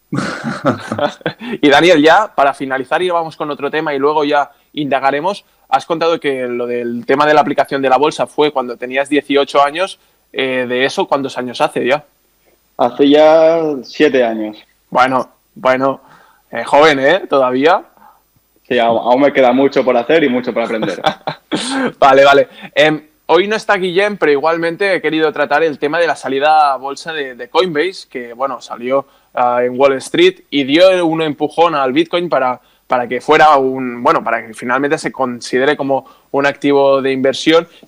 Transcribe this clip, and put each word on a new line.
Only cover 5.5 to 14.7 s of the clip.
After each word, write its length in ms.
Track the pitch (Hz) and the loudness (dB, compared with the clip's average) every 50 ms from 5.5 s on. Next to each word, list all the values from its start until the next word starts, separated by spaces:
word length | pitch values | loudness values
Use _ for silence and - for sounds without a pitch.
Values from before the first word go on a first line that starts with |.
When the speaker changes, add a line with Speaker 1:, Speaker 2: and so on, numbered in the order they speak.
| _ _ _ _ | _ _ _ _
Speaker 2:
has 180 | - 135 143 | -4 -4 -2
contado 340 | - 175 160 165 165 170 156 | -2 -4 -2 0 -2 -2 -2
que 280 | - 147 135 131 127 123 | -2 -4 -4 -4 -6 -6
lo 180 | 120 120 123 | -6 -6 -6
del 400 | 120 123 120 120 120 120 120 117 | -4 -4 -6 -6 -6 -8 -8 -2
tema 200 | - 135 139 147 | -2 0 2 2
de 80 | 151 151 | 4 4
la 80 | 147 | 4
aplicación 400 | 143 147 143 - 135 - 151 139 | 2 2 0 -2 -2 -2 -2 -4
de 80 | 135 131 | 0 0
la 80 | 127 127 | 2 2
bolsa 280 | 143 160 156 - 131 | 2 0 0 -2 -6
fue 260 | 120 - - 151 151 | -6 -2 -2 -2 0
cuando 260 | - 135 127 123 117 110 | 0 -4 -6 -6 -8 -12
tenías 320 | 123 123 127 135 139 139 | -12 -6 -4 -4 -4 0
dieciocho 520 | 147 143 - - 139 139 143 - - 147 | -2 -2 -2 0 0 0 0 2 2 2
años, 380 | 139 143 147 165 185 190 - - _ _ _ _ _ _ | 2 2 0 -4 -6 -6 -8 -16 _ _ _ _ _ _
eh, 340 | - - 131 131 131 127 127 120 | -8 -6 -4 -4 -2 -4 -4 -2
de 180 | 123 123 131 | -2 -2 -2
eso, 220 | 147 - - 143 - | -2 -2 -4 -2 -2
¿cuántos 300 | 151 139 135 131 - - | -2 -4 -4 -6 -8 -8
años 220 | 123 123 117 - | -10 -10 -4 -4
hace 260 | 147 151 - 135 117 | -4 -2 -2 -4 -2
ya? 200 | 120 135 151 - _ _ _ _ _ _ _ _ _ _ _ _ _ _ - | -2 -2 -2 -4 _ _ _ _ _ _ _ _ _ _ _ _ _ _ -2
Speaker 3:
Hace 320 | 131 120 123 - 143 139 | -2 -2 0 2 4 4
ya 520 | 143 151 156 156 156 165 160 160 165 165 160 156 147 131 113 | 6 6 6 6 6 6 6 4 2 2 0 -2 -4 -6 -10
siete 400 | - - - 151 147 131 131 123 | -14 -2 0 0 2 2 2 0
años. 340 | 113 113 110 107 107 104 - - _ | 0 -2 -4 -8 -8 -10 -14 -20 _